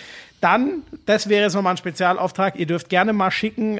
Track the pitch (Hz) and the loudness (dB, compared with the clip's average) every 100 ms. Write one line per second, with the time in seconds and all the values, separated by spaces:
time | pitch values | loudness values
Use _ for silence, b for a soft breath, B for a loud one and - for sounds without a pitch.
0 | B B B B 175 208 269 349 - - | B B B B 2 2 0 -4 -10 -6
1 | - 214 208 208 208 185 190 185 180 151 | 0 0 2 2 2 0 0 -2 -4 0
2 | 180 185 180 - 196 185 160 170 - 180 | 0 2 -2 0 -2 0 -2 -4 0 2
3 | 208 208 190 - 220 220 214 208 | 2 2 0 0 -4 -2 -4 -4